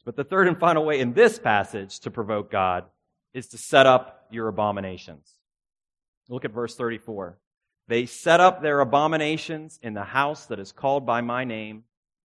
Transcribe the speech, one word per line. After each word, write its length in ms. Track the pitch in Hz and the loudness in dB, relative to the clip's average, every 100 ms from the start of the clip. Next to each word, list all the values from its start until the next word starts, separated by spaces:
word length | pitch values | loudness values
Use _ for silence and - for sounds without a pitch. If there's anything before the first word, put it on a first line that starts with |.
but 120 | - 120 | -12 -10
the 80 | |
third 240 | 139 190 180 | -4 2 2
and 100 | 170 | 4
final 260 | 170 160 | 2 2
way 160 | 156 147 | 0 0
in 140 | 123 | 0
this 240 | 123 156 147 | 4 4 4
passage 640 | - 104 95 107 95 - | 2 2 0 -6 -12 -12
to 100 | - | -12
provoke 400 | 120 104 107 104 | -8 -4 -4 -2
God 340 | 104 92 90 90 _ _ _ _ | 0 0 -2 -6 _ _ _ _
is 140 | 127 120 | -14 -14
to 100 | 117 | -16
set 280 | - 143 131 | 2 6 8
up 400 | 127 - - _ | 6 2 -16 _
your 180 | 113 113 | -8 -6
abominations. 840 | 101 104 101 98 90 - 78 _ _ _ _ _ _ _ _ _ _ _ | -2 -2 -2 -8 -12 -16 -20 _ _ _ _ _ _ _ _ _ _ _
Look 160 | 123 | -10
at 60 | 127 | -8
verse 260 | 110 117 - | -6 -8 -6
thirty-four. 640 | 120 110 - 104 90 90 _ _ _ _ _ | -6 -6 -10 -10 -10 -14 _ _ _ _ _
"They 160 | 117 | -4
set 360 | 123 - 170 170 | -4 -6 2 6
up 200 | 185 180 | 6 4
their 200 | 151 143 | -2 0
abominations 1000 | 127 143 156 160 151 156 - 156 156 - | 2 2 2 0 -2 -4 -6 -12 -12 -14
in 120 | 117 | -10
the 100 | 104 | -10
house 420 | 101 127 143 151 - | -4 -2 -2 -4 -10
that 120 | 104 | -12
is 140 | 98 | -12
called 340 | - 135 143 123 | -8 -4 -4 -2
by 140 | 117 | -4
my 220 | 120 123 | -4 -6
name 400 | 127 110 107 107 _ _ _ _ | -6 -8 -12 -16 _ _ _ _